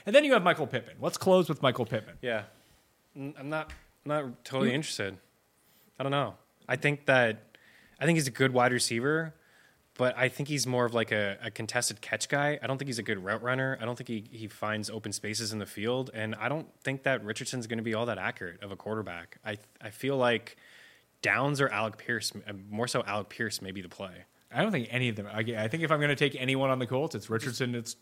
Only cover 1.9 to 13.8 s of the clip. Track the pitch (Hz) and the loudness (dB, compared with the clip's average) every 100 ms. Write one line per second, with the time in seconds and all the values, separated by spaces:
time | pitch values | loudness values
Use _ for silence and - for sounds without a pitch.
1.9 | 113 - - 123 110 104 - _ _ _ | -2 -6 -8 -4 -2 -4 -18 _ _ _
2.9 | _ _ 143 139 151 139 156 156 - - | _ _ -12 -12 -10 -6 -6 -6 -14 -20
3.9 | _ 143 151 131 117 - 131 135 135 151 | _ -4 -2 -4 -10 -6 0 2 2 -2
4.9 | - 101 95 _ _ _ _ _ _ _ | -4 -6 -6 _ _ _ _ _ _ _
5.9 | - 135 143 117 - _ _ - 131 147 | -6 -2 0 0 -6 _ _ -4 0 2
6.9 | 143 - 131 117 110 - - - - - | 2 6 6 6 2 -10 -20 -20 -20 -20
7.9 | - 143 165 135 - 135 123 123 123 - | 0 4 4 2 4 4 6 6 4 2
8.9 | 117 135 160 160 - _ _ - _ _ | 0 2 0 -2 -10 _ _ -20 _ _
9.9 | - 127 123 127 - 143 143 127 123 120 | 0 0 2 0 0 -2 0 2 2 4
10.9 | 117 113 107 101 98 117 - 110 123 - | 2 2 2 0 -2 -8 -8 -2 0 -2
11.9 | 107 - - - 143 147 147 117 135 139 | -4 -4 -4 0 2 2 0 -2 -4 -2
12.9 | 117 110 101 92 110 120 131 131 131 | -4 -2 -2 -2 -2 0 0 0 -2